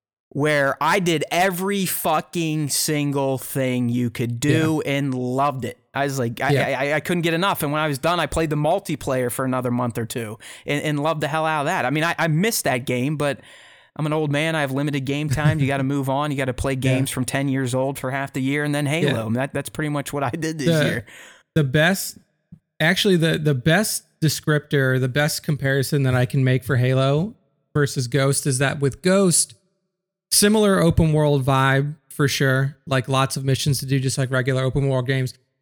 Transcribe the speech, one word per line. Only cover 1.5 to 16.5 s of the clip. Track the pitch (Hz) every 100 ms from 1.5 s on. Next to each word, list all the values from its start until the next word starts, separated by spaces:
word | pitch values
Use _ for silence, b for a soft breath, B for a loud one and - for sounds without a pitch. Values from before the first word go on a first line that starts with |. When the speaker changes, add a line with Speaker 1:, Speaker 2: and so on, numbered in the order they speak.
| 175 190 202 180
Speaker 1:
fucking | - 180 156 - 175 160 156 143
single | - - 151 143 143 135 131
thing | - 139 131 123 120
you | 123 123
could | - 117 117
do | 147 160 160 156
Speaker 2:
Yeah. | -
Speaker 1:
and | 139 139
loved | 127 123 131 143 135
it. | 113 - _
I | 135
was | 143 135
like, | 117 120
I, | 135
Speaker 2:
Yeah. | 139 135 127
Speaker 1:
I, | 143
I | 151
couldn't | 147 175
get | 165
enough. | 165 196 180
And | 147
when | 151
I | 156
was | 135
done, | 160 175
I | 151
played | 160 165
the | 151
multiplayer | 147 196 - 151 - 127 120
for | - 131
another | 127 123
month | 120 123 120
or |
two | 113 123 110 110 B B -
and, | 143
and | 156 147
loved | 151 156
the | 147
hell | 156 160
out | 156
of | 143
that. | 185 123
I |
mean, | 151
I, | 165 -
I | 160
missed | 156 214 226
that | 147 127
game, | 135 123 135 147
but | 147 135 B B B B B -
I'm |
an | 151
old | 156 156
man. | 143 160
I | 160
have | 139
limited | 135 147 143 131
game | 143 151
time. | 135 151 156
You | 135
gotta | 139
Speaker 2:
<laughs> | 135
Speaker 1:
move | 143 135
on. | 135 151
You | 139
gotta | 131